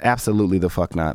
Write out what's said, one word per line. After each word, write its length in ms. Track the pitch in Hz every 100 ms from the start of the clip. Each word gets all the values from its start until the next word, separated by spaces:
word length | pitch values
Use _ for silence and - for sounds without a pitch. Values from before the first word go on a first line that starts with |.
absolutely 560 | 120 120 - 104 98 92
the 120 | 87
fuck 240 | - 85 85
not. 180 | 80